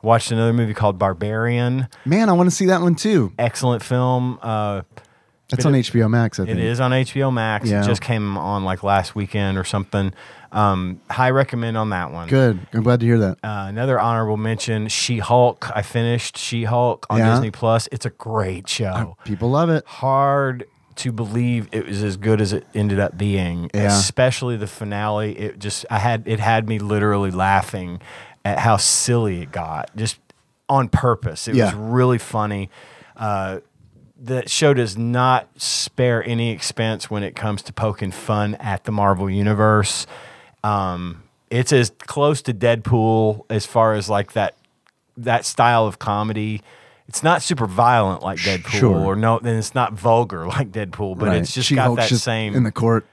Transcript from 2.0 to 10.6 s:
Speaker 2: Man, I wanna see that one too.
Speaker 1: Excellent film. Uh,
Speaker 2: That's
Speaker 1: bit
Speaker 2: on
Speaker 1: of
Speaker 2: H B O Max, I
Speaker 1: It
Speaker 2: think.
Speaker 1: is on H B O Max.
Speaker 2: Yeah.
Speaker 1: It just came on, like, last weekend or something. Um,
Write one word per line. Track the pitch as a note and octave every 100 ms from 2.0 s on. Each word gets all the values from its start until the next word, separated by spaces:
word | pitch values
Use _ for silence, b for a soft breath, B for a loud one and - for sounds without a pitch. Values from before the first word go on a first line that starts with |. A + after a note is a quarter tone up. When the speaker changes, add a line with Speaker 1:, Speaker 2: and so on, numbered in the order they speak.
| C3
Speaker 2:
Man, | F#3 A3
I |
wanna | F3 F3+
see | E3+ F#3
that | F#3
one | F3 E3
too. | G#3+ G3+ G2+ -
Speaker 1:
Excellent | A#2 - C3 A#2+
film. | - B2+ B2+ B2+ B2 B2
Uh, | A#2 G#2+ G#2 G2 - - b b b b _
Speaker 2:
That's | C3+
Speaker 1:
bit | D3
Speaker 2:
on |
Speaker 1:
of | C#3
Speaker 2:
H | A#2
B | A#2+
O | A2
Max, | A#2 A2+ -
I |
Speaker 1:
It | F#2
Speaker 2:
think. | A2+
Speaker 1:
is | A2+ A#2+
on | B2+
H | B2+ B2+
B | C3+
O | C3+
Max. | B2 A2 G#2+ A#2
Speaker 2:
Yeah. | G#2
Speaker 1:
It | G2+
just | G2
came | - A2+ G#2 G2
on, | E2 G2+ F#2+
like, | F#2
last | G2+ G2 F2+ G#2
weekend | G2 G#2+ G2 F#2+
or |
something. | F2+ G#2 F#2+ G2+ G2 - B B B
Um, | G#2